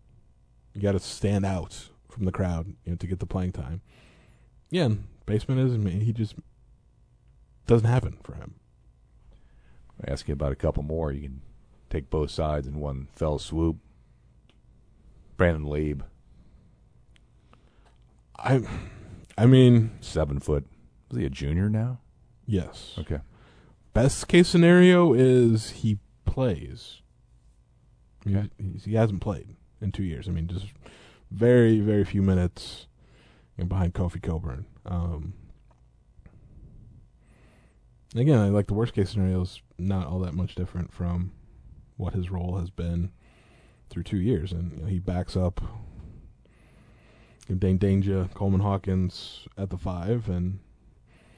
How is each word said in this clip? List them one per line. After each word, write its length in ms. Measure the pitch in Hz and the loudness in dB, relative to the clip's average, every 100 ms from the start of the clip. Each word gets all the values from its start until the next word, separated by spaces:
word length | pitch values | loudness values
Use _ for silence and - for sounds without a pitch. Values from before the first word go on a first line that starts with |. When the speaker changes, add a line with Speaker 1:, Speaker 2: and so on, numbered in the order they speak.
| _ - _ _ _ _ _ | _ -20 _ _ _ _ _
Speaker 1:
You 60 | 104 | -4
gotta 180 | 101 95 | 0 0
stand 440 | - - 101 101 | -2 -4 0 0
out 440 | 95 92 - - - _ _ | 0 -4 -6 -14 -20 _ _
from 160 | - | -6
the 80 | 92 | -4
crowd, 360 | - 92 82 80 - | -2 -2 -2 -6 -12
you 80 | - | -8
know, 40 | 85 | -8
to 100 | 90 | -6
get 120 | 92 | -6
the 80 | 85 | -4
playing 260 | 95 90 | -4 -4
time. 280 | - 67 85 - _ - _ _ _ _ _ - | -6 -8 -10 -12 _ -20 _ _ _ _ _ -6
Yeah, 140 | 175 | -2
and 200 | 135 104 - - - | 0 -2 -6 -14 -4
Baseman 320 | 107 - 131 | -4 0 0
is, 160 | 131 | 0
I 20 | 117 | 0
mean, 220 | 104 92 | -2 0
he 100 | 113 | -2
just 220 | 113 107 - - _ _ _ _ _ _ _ _ _ _ _ - | -2 -4 -8 -20 _ _ _ _ _ _ _ _ _ _ _ 2
doesn't 220 | 117 110 | 4 4
happen 300 | 123 - - | 0 -2 -10
for 120 | - | -18
him. 200 | 73 - - _ _ _ _ _ _ - - - - - - - - | -16 -18 -20 _ _ _ _ _ _ -20 -20 -20 -20 -20 -20 -20 -14
Speaker 2:
I 60 | - | -8
ask 160 | 67 - | -8 -6
you 40 | |
about 180 | 71 71 | -4 -2
a 40 | 67 | -2
couple 260 | 80 - | -2 -2
more. 300 | 73 80 78 | -4 -4 -4
You 100 | 69 | -4
can 200 | 69 67 - - _ _ - | -10 -14 -18 -20 _ _ -8
take 220 | 80 69 | -8 -4
both 200 | 80 73 | -4 -2
sides 360 | - 78 76 65 | -2 -2 -2 -4
in 120 | 73 | -6
one 280 | 73 67 67 | -6 -8 -10
fell 240 | - 80 71 | -6 -4 -4
swoop. 380 | - 80 85 76 _ _ _ _ _ _ _ _ _ - _ _ - - - - | -4 -2 0 -2 _ _ _ _ _ _ _ _ _ -20 _ _ -20 -20 -12 2
Brandon 280 | 90 78 73 | 2 2 -2
Lieb. 340 | 73 76 71 - - _ - - - - _ _ _ _ - _ _ _ - _ _ _ _ _ _ _ - | -2 -2 -4 -10 -18 _ -20 -20 -20 -20 _ _ _ _ -20 _ _ _ -20 _ _ _ _ _ _ _ -8
Speaker 1:
I, 240 | - 131 104 - - - - - - - | 0 0 0 -10 -12 -16 -20 -20 -12 4
I 100 | 120 | 8
mean, 440 | 131 123 120 110 - | 10 10 8 4 -4
Speaker 2:
Seven 380 | - 80 73 71 | -6 -2 -2 -2
foot. 260 | - 73 67 - - _ - | -2 -2 -2 -18 -20 _ -10
Is 80 | 120 | -6
he 60 | 71 | -4
a 40 | |
junior 380 | 67 71 82 101 | -4 -2 0 0
now? 300 | 110 120 123 _ _ _ _ - | 0 -4 -8 _ _ _ _ -4
Speaker 1:
Yes. 480 | 98 - - - - | -4 -4 -14 -16 -12
Speaker 2:
Okay. 220 | 80 76 - - - - - _ _ | -8 -8 -10 -20 -20 -20 -20 _ _
Speaker 1:
Best 360 | 104 131 - - | 2 2 0 2
case 200 | 175 175 | 4 6
scenario 640 | 180 170 180 180 180 170 | 6 8 10 10 8 6
is 560 | 123 131 127 117 110 - | 6 6 6 6 4 0
he 280 | - 110 104 _ _ | -4 -2 -2 _ _
plays. 800 | - - 127 82 123 123 - - _ _ _ _ _ _ _ _ _ _ _ _ 101 | -4 -2 -2 -2 -8 -14 -18 -20 _ _ _ _ _ _ _ _ _ _ _ _ -4
Speaker 2:
Okay. 220 | 98 101 - | -2 -2 -8
Speaker 1:
He, 200 | 101 98 101 | -10 -8 -2
he 40 | |
hasn't 260 | 110 113 95 | 2 2 0
played 280 | 113 85 - - _ - | -6 -8 -10 -20 _ -8
in 120 | 101 | -6
two 120 | - | -4
years. 240 | 92 71 98 | -6 -6 -6
I 40 | |
mean, 140 | 85 85 | -4 -4
just 180 | 90 98 - - - - - - | -6 -10 -16 -20 -20 -20 -20 -14
very, 500 | 101 117 123 113 110 | 0 6 8 8 6
very 240 | 104 104 | 4 2
few 180 | 95 101 | 2 2
minutes, 640 | 98 92 87 - - - - _ _ - _ _ _ - | 4 4 2 -4 -16 -18 -20 _ _ -20 _ _ _ -8
you 80 | |
know, 40 | 87 | -4
behind 260 | 92 87 | 0 0
Kofi 280 | - 90 - | 0 -4 -4
Cockburn. 440 | - 80 78 67 - - - | -4 -4 -6 -10 -14 -16 -8
Um, 480 | 87 87 78 78 - - - _ _ _ _ _ _ - - - - - - - - - _ _ _ _ _ _ _ _ _ _ | -4 -4 -6 -10 -12 -18 -20 _ _ _ _ _ _ -20 -20 -20 -20 -20 -20 -20 -20 -20 _ _ _ _ _ _ _ _ _ _
again, 240 | 113 143 127 | 0 4 4
I, 100 | 101 | 4
like, 180 | 101 98 | 2 2
the 80 | |
worst 200 | 104 117 | 0 -2
case 160 | - 95 | 0 -2
scenario 320 | 107 92 92 | 0 0 0
is 180 | 92 - _ - | -2 -8 _ -8
not 280 | 92 95 85 | -4 -2 -2
all 120 | 92 | -4
that 140 | 90 | -4
much 200 | 80 92 | -4 -6
different 380 | - 90 90 82 | -6 -8 -6 -10
from 400 | - 87 87 90 - - - - - - - | -6 -4 -4 -6 -10 -20 -20 -20 -20 -20 -8
what 180 | 90 | -6
his 160 | 95 90 | -4 -6
role 280 | 92 90 90 | -6 -6 -6
has 120 | 87 | -8
been 400 | - 85 85 92 - _ _ _ - _ _ - | -6 -4 -4 -4 -8 _ _ _ -20 _ _ -14
through 140 | - | -12
two 140 | 82 101 | -4 -2
years. 340 | 95 98 92 | 0 -2 -2
And, 200 | 87 87 | -6 -6
you 100 | 73 | -8
know, 40 | 90 | -6
he 100 | 90 | -4
backs 380 | 92 90 95 95 | -2 -4 -2 -2
up 240 | 90 - - - - - - - - - _ _ - - - - _ - - _ - 92 | -2 -2 -8 -10 -16 -18 -20 -20 -20 -20 _ _ -20 -20 -20 -20 _ -20 -20 _ -6 0
Dane 200 | 95 92 | 2 2
Danger, 500 | 98 98 98 95 92 | 4 2 2 0 -2
Coleman 260 | - 98 98 | -4 0 2
Hawkins 840 | 104 98 101 92 90 - - - - - | 2 -2 0 -2 -2 -6 -16 -18 -18 -10
at 120 | 98 | -8
the 60 | 90 | -8
five, 500 | - 90 90 120 107 | -8 -6 -4 -4 -2
and 320 | 90 90 98 - _ _ _ _ - _ | -4 -4 -6 -14 _ _ _ _ -20 _